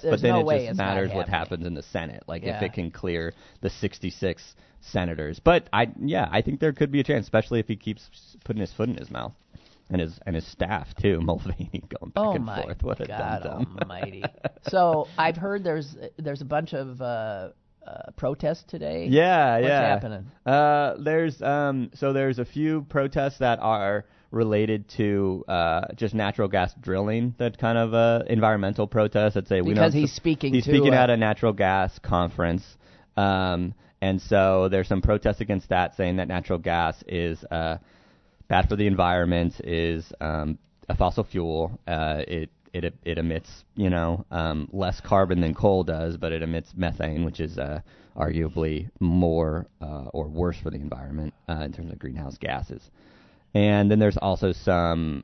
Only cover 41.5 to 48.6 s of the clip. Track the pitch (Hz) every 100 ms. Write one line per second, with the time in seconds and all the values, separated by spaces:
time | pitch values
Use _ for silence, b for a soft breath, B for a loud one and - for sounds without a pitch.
41.5 | 80 82 117 - 82 78 76 - 85 80
42.5 | _ _ 90 85 - 85 82 82 80 -
43.5 | - _ - 95 87 82 85 - 87 80
44.5 | 78 73 95 90 90 - 98 95 90 82
45.5 | 78 107 95 85 80 82 82 85 82 80
46.5 | 82 - 90 87 - 78 78 80 - 78
47.5 | - 69 76 b b b - 78 80 80
48.5 | 82